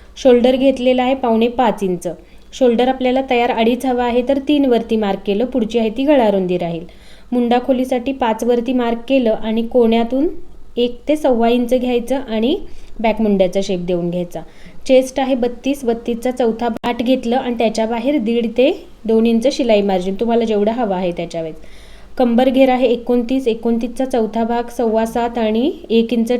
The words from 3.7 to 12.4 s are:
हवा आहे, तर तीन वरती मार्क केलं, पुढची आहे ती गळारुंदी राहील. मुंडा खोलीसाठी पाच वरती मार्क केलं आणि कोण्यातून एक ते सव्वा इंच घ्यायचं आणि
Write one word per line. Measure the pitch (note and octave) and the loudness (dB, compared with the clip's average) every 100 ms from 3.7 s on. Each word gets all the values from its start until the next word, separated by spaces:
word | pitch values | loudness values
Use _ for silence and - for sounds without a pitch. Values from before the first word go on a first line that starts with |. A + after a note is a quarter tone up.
| B3 C4 | 0 -2
हवा | B3 B3 | -2 0
आहे, | A#3+ B3 | 0 0
तर | C#4 C4+ | 0 2
तीन | D4 C#4 | 2 4
वरती | A#3 A3+ A3+ | 2 0 -2
मार्क | G#3 G3 - | 0 -2 -2
केलं, | G3+ B3 | -2 -2
पुढची | C4 A3 A#3 | -2 -2 0
आहे | A3 | -2
ती | A3 | 0
गळारुंदी | C#4 C#4+ A3 G3 F3+ F3+ | 2 4 4 2 0 -2
राहील. | E3+ E3+ F3 - - - - | -4 -6 -12 -18 -20 -18 -6
मुंडा | A#3+ A#3+ A#3+ B3 | -2 2 0 2
खोलीसाठी | B3+ C4 B3+ A#3+ | 0 0 -2 -2
पाच | C4+ A#3 A3+ | -2 -2 0
वरती | A#3 A#3+ A#3 | 0 0 0
मार्क | B3+ A#3 A#3 - | 0 0 -2 0
केलं | C4+ A3+ | 2 2
आणि | G#3+ A3 A3 A3+ | 0 -2 -2 0
कोण्यातून | B3+ A3+ A#3 A#3 B3+ D#4+ - - - - - | 2 4 4 2 0 -2 -2 -10 -12 -8 -2
एक | A#3+ A#3+ - | -2 -2 -2
ते | D4+ | 0
सव्वा | D4 A#3 A3+ | 2 2 2
इंच | A#3+ A#3+ | 2 2
घ्यायचं | B3+ B3 A#3+ A#3+ C4+ | 0 0 -2 0 -4
आणि | C4+ A3 | -2 -2